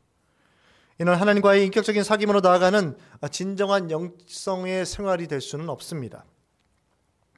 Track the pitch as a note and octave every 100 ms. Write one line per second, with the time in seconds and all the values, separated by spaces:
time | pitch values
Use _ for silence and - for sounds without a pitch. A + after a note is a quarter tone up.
0 | _ _ _ _ _ _ _ _ _ -
1 | E3+ F3 G#3 G#3 G3 G3 G3 G#3+ G#3 G#3
2 | G3 G#3+ G#3 G3+ F#3 F3+ F#3 G#3 E3 -
3 | _ - D3 - F#3+ G3 G3 G3 E3+ D#3
4 | F3 - - - G3+ F#3 F#3 F#3 F3+ -
5 | G3+ F3 D#3+ C#3 - D3 E3 B2+ - D#3+
6 | A#2 G2 _ _ _ _ _ _ _ _
7 | _ _ _